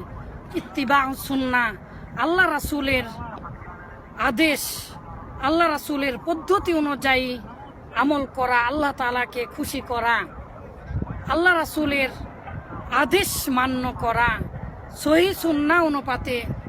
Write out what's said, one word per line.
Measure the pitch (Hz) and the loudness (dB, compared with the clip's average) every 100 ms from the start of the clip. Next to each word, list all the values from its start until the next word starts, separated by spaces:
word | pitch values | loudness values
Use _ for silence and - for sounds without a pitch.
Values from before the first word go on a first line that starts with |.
| - - - - - | -8 -12 -12 -14 -8
ইত্তিবা | 339 - - 262 277 262 | -8 -6 -2 4 4 4
সুন্নাহ, | 262 - 269 254 247 226 185 - - - - | -2 -2 0 2 2 2 -2 -10 -14 -10 -2
আল্লাহ | 294 370 349 | 2 4 4
রাসূলের | 294 - 294 269 254 233 - - - - - - - - - - - | 2 -2 -2 0 0 -2 -8 -10 -10 -12 -12 -14 -14 -16 -18 -14 -2
আদেশ, | 247 226 320 285 - - - - - - - - | 0 4 4 2 -2 -8 -10 -14 -14 -14 -12 -4
আল্লাহ | 285 330 339 | 2 4 4
রাসূলের | 294 - 285 277 233 | 2 -2 0 0 -2
পদ্ধতি | 320 330 - 392 - | -2 -2 2 2 4
অনুযায়ী | 320 294 269 269 262 254 247 - - - - - 220 | 2 2 2 2 2 2 -4 -10 -16 -16 -18 -6 0
আমল | 277 294 269 | 2 2 0
করা, | 269 247 247 | 0 2 4
আল্লাহ | 240 294 285 | 2 2 0
তাআলাকে | 277 247 247 247 247 233 - | 0 0 0 -2 -4 -6 -6
খুশি | 285 269 | -4 -4
করা, | - 240 233 220 180 - - - - - - - - - - | -4 0 2 2 0 -10 -14 -16 -16 -14 -8 -6 -4 -6 -2
আল্লাহ | 302 359 | 2 6
রাসূলের | 339 302 320 294 277 262 - - - - - - - - 247 | 4 2 0 0 2 0 -2 -12 -12 -12 -12 -10 -12 -2 0
আদেশ | 277 359 392 - - | 4 4 2 -2 0
মান্য | 254 262 254 254 | 2 2 0 -2
করা, | 240 240 233 240 214 - - - - - - | -2 0 2 2 2 -4 -8 -10 -12 -14 -2
সহিহ | 294 320 381 | 4 6 6
সুন্নাহ | - 330 294 294 349 | 4 2 2 4 4
অনুপাতে | 320 285 277 247 269 240 226 - | 4 2 -2 -4 -2 -4 -4 -6